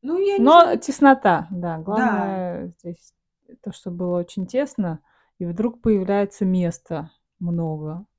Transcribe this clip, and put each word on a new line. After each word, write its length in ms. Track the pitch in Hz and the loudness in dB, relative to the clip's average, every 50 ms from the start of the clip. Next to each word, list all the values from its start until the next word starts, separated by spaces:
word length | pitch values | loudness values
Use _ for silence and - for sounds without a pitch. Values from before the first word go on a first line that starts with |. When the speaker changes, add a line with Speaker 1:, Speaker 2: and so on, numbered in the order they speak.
| - | -4
Speaker 1:
Ну, 140 | 262 330 370 | -4 -2 0
я 200 | 392 403 403 392 | 0 0 2 4
не 60 | 233 | 6
Speaker 2:
но 180 | 269 320 349 | 8 8 8
Speaker 1:
знаю. 160 | 339 - - 233 | 8 6 2 -4
Speaker 2:
теснота, 640 | - - 269 - 285 277 269 262 - 202 175 156 165 165 | -4 -6 0 4 6 6 6 6 4 2 2 2 -2 -6
да. 240 | 196 175 175 170 165 160 | -10 -8 -6 -6 -8 -8
Speaker 1:
Да. 40 | 160 | -6
Speaker 2:
Главное 880 | 185 208 220 254 220 208 202 196 196 190 190 185 180 175 - - 175 170 _ | -4 -2 0 0 0 0 -2 -2 -4 -4 -4 -6 -6 -6 -8 -10 -14 -16 _
здесь 360 | _ 170 170 _ _ _ _ _ _ _ _ _ _ _ 254 _ | _ -16 -16 _ _ _ _ _ _ _ _ _ _ _ -20 _
то, 80 | _ 208 | _ -14
что 180 | - - _ 190 | -14 -12 _ -12
было 280 | 175 175 185 180 175 175 | -8 -6 -4 -2 -2 -2
очень 280 | 175 175 - 202 185 | -4 -4 -6 -8 -8
тесно, 540 | 180 - 254 294 277 - - 196 170 160 156 _ _ _ _ _ _ _ _ | -2 -2 -2 -2 -2 -4 -4 -4 -4 -4 -8 _ _ _ _ _ _ _ _
и 60 | 185 | -8
вдруг 360 | 175 170 175 220 240 233 - | -6 -4 -2 -4 -4 -4 -2
появляется 640 | _ 226 214 196 185 185 202 202 202 196 - - 208 | _ 2 2 2 2 0 0 0 0 -2 -4 -4 -2
места 680 | 185 185 185 175 170 165 - _ _ 170 151 156 165 _ _ _ _ _ _ | 0 0 0 0 -2 -4 -8 _ _ -10 -10 -10 -12 _ _ _ _ _ _
много. 680 | 180 170 170 170 165 160 156 151 151 156 156 175 208 _ _ | -6 -4 -4 -2 -4 -4 -6 -8 -8 -10 -10 -12 -14 _ _